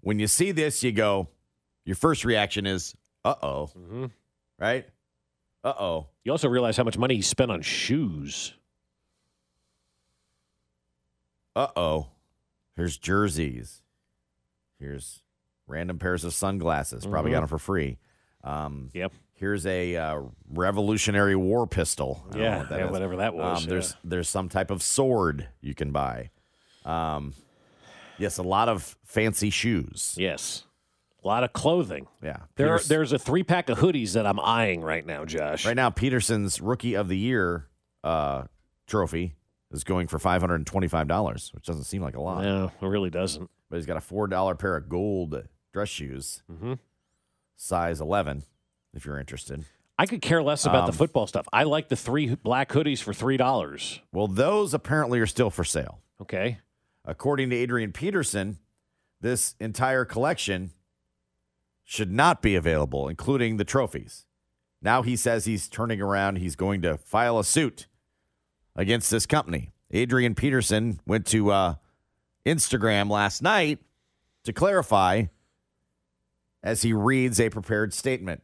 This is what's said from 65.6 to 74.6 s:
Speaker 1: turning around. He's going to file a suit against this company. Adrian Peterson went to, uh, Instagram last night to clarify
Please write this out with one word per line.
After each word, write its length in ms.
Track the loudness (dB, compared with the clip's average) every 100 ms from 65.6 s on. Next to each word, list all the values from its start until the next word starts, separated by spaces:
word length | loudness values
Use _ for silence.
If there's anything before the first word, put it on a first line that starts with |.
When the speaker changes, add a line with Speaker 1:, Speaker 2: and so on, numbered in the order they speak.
| -4
Speaker 1:
turning 320 | -6 -4 -2
around. 360 | 0 2 2 0
He's 180 | -4 -2
going 260 | 0 0
to 140 | 0 -2
file 400 | 0 2 4 2
a 60 |
suit 420 | 2 2 2 -2 -20 _ _ _ _ _ _ _ _ -4
against 340 | 2 2 2
this 160 | 0 2
company. 460 | 2 2 -4 -6 _ _
Adrian 460 | 0 2 4 4 2
Peterson 640 | 2 2 2 2 2 -4
went 220 | 0 -2 2
to, 240 | 2 4
uh, 240 | 4 2 0 _ _ _ _ _ _ -2
Instagram 640 | 0 2 2 4 4 2
last 320 | 2 2 2
night 380 | 2 4 2 -2 _ _ _ _ _ _
to 80 | -8
clarify 720 | 2